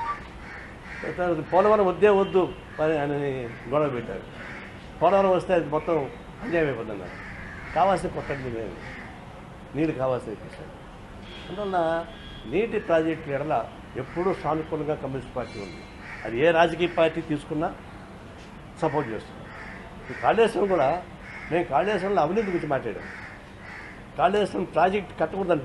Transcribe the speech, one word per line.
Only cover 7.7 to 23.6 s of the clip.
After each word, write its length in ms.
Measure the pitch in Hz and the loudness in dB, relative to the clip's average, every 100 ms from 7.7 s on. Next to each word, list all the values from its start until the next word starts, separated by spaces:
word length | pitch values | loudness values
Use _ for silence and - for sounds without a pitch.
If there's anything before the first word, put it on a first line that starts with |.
కావాల్సిన 340 | 151 190 180 175 | 2 4 4 0
కొట్టండి 500 | 156 139 139 131 113 | -4 -4 -4 -4 -6
మేము, 140 | 107 85 - - - - - - - - - 131 | -6 -8 -12 -12 -14 -14 -16 -16 -16 -16 -8 -2
నీళ్ళు 220 | 160 127 | 0 0
కావాల్సిన 340 | 131 123 117 | 0 0 -4
ఇప్పించారు. 520 | 101 - - - - - - - - - - - | -10 -10 -14 -14 -14 -16 -16 -16 -16 -14 -14 -10
అందువల్ల 580 | 185 202 185 160 165 170 - - - 107 | -6 0 2 2 0 -2 -10 -14 -12 -2
నీటి 320 | 151 226 214 | 0 2 0
ప్రాజెక్టుల 560 | - 165 160 160 147 | 4 4 4 0 -2
ఎడల 300 | 139 151 135 110 - - - | -2 0 0 -2 -8 -12 -8
ఎప్పుడూ 380 | 127 170 185 | -6 0 0
సానుకూలంగా 600 | 170 156 156 156 156 147 | 2 0 0 -2 -2 -2
కమ్యూనిస్ట్ 420 | 151 135 135 123 127 | -2 -4 -6 -6 -6
పార్టీ 240 | 117 110 | -6 -8
ఉంది. 180 | 98 85 98 - - - | -10 -12 -14 -14 -14 -10
అది 160 | 110 117 | -4 4
ఏ 100 | 156 | 6
రాజకీయ 360 | 165 170 160 170 | 8 6 4 2
పార్టీ 340 | 175 160 165 | 4 4 4
తీసుకున్నా 540 | - 147 - 151 170 - - - - - - - - - - - | -2 -2 -2 -2 -2 -4 -14 -16 -16 -16 -16 -16 -16 -16 -16 -2
సపోర్ట్ 280 | 160 139 120 | 0 0 -2
చేస్తుంది. 300 | 107 - - - - - - - - - | -4 -8 -14 -14 -12 -12 -12 -14 -14 -12
ఈ 120 | 127 | -2
కాళేశ్వరం 440 | 123 190 226 - 202 | 2 6 4 4 4
కూడా, 360 | 180 135 170 - - - - - | 4 4 2 -4 -14 -14 -12 -2
మేము 120 | 165 | 0
కాళేశ్వరంలో 580 | 175 135 190 208 190 196 | 2 2 4 2 2 4
అవినీతి 260 | 151 196 202 | 4 2 2
గురించి 180 | 170 151 | 0 0
మాట్లాడాం, 360 | 135 117 92 - - - - - - | 0 -2 -6 -8 -12 -14 -16 -18 -16